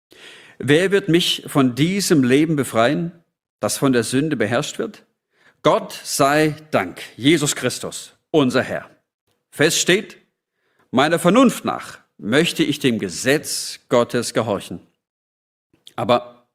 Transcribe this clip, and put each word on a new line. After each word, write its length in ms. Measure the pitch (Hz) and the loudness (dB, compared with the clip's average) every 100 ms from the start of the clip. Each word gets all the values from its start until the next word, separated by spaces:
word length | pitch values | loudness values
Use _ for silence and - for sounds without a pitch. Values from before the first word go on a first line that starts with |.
| _ - - - - - | _ -20 -20 -20 -20 -10
"Wer 320 | 123 151 185 | 2 4 4
wird 160 | 196 190 | 0 2
mich 360 | 165 - - - | 0 2 -4 -4
von 280 | 147 131 | 0 0
diesem 480 | 120 165 196 180 165 | 2 0 0 2 2
Leben 320 | 123 139 160 | 4 2 2
befreien, 580 | 147 120 113 120 165 170 - _ _ _ - | 0 -2 0 0 0 -6 -10 _ _ _ -6
das 200 | 127 - | -6 0
von 140 | 135 | 2
der 120 | 120 | 2
Sünde 320 | 113 127 156 127 | 0 -2 -2 -2
beherrscht 420 | 104 120 151 - | -2 -2 -4 -8
wird? 260 | - - _ _ _ _ _ _ | -10 -12 _ _ _ _ _ _
Gott 300 | 151 208 190 - | 2 2 -2 -14
sei 520 | - - 139 147 156 147 - | -10 0 2 4 2 -2 -4
Dank, 300 | 123 90 - - - | -2 -2 -8 -18 -2
Jesus 400 | 131 165 147 - | 2 2 0 -2
Christus, 580 | 123 - 87 - - _ _ | -4 -4 -10 -12 -16 _ _
unser 320 | 151 131 127 | 2 2 0
Herr. 280 | 107 87 - _ _ _ _ _ _ | -2 -6 -10 _ _ _ _ _ _
Fest 280 | - 156 - | 0 0 2
steht, 400 | - 190 - - _ _ _ _ _ _ _ | 0 0 -2 -18 _ _ _ _ _ _ _
meiner 280 | 120 151 165 | 0 2 2
Vernunft 460 | 170 220 262 - | 4 6 4 2
nach 360 | 107 64 - - _ _ | -6 -8 -10 -20 _ _
möchte 440 | 101 135 175 - | 0 2 2 0
ich 160 | 160 139 | -2 0
dem 220 | 131 110 | 0 0
Gesetz 800 | 95 - 127 151 - - - - - | -4 -4 0 0 -2 -8 -8 -12 -2
Gottes 440 | 123 117 123 110 | 0 0 -2 -2
gehorchen. 480 | 127 113 95 - 85 _ _ _ _ _ _ _ _ _ _ - - | -4 -2 -4 -6 -16 _ _ _ _ _ _ _ _ _ _ -20 -10
Aber 500 | 107 120 - - _ | 0 0 0 -20 _